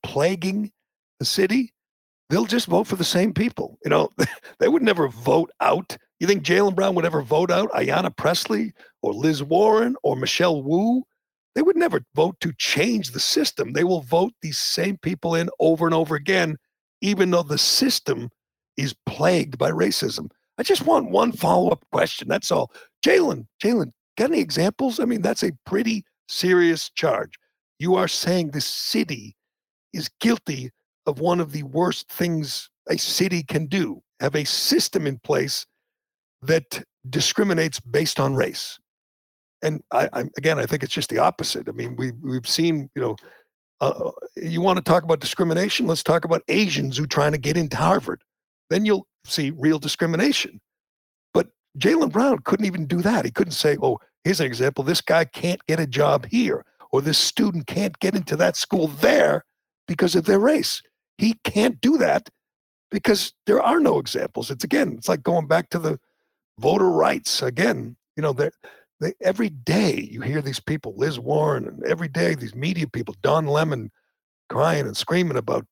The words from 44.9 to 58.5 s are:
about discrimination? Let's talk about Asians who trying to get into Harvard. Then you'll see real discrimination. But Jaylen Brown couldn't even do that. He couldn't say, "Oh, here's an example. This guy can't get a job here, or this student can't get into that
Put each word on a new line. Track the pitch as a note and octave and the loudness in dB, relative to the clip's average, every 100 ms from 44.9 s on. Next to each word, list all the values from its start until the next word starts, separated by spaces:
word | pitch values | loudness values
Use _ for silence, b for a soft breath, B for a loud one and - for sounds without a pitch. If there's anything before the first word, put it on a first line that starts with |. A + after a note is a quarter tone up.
| E3+ | 2
about | E3 D#3 | 2 0
discrimination? | - - E3+ E3 G3+ - G3+ | -2 -2 0 2 0 0 0
Let's | E3 | 0
talk | - E3 D#3+ | 0 0 2
about | E3 - | -2 0
Asians | F#3 G#3 C#3+ C#3 B2 | 0 0 0 -4 -4
who | D3+ | -2
trying | - D3 | 0 0
to | D3+ | 0
get | C#3+ E3 | -2 -2
into | D#3 - | -2 0
Harvard. | D#3+ G3 - - _ _ _ _ _ | 0 0 -2 -10 _ _ _ _ _
Then | F3+ G#3+ | 0 2
you'll | G3 - _ - | 0 -2 _ -8
see | - C#3+ | -4 -4
real | D#3+ C#3+ D#3 | 0 2 2
discrimination. | D3+ - E3 E3 B3+ - - - _ _ _ _ _ _ _ | -2 -4 -2 2 0 0 -4 -10 _ _ _ _ _ _ _
But | - - _ _ C#3 | 0 0 _ _ -2
Jaylen | F#3+ E4 D4+ | 2 4 2
Brown | E3+ C4+ A#3+ | 2 2 2
couldn't | - - G#3 | 0 0 0
even | F3+ D3 | -2 -2
do | F3 | 0
that. | F#3 A3+ | 2 0
He | - | 0
couldn't | - F#3+ | -2 -2
say, | D3+ D3+ D3 | 0 0 0
"Oh, | C3 A#2 b _ | 0 -2 b _
here's | - G3 | -2 0
an | C#3+ | -2
example. | A#2 C3 C#3 | 0 0 0
This | C3+ C#3+ | 0 -2
guy | - E3 D#3 | 2 2 2
can't | - F3 F3+ - | -2 -4 -2 -2
get | D#3+ | -2
a | D3+ | 0
job | B2 D3 C#3+ A#2+ | 2 2 2 0
here, | A#3 B3 A4+ - b b | 0 2 0 -6 b b
or | C3 | 0
this | C#3+ - | 2 0
student | - - G#3+ E3+ - | 0 2 0 0 -4
can't | - G3+ D#3+ | -4 -4 -2
get | F#3+ G3+ | -2 -2
into | D#3+ D3+ | -2 0
that | F3+ | 0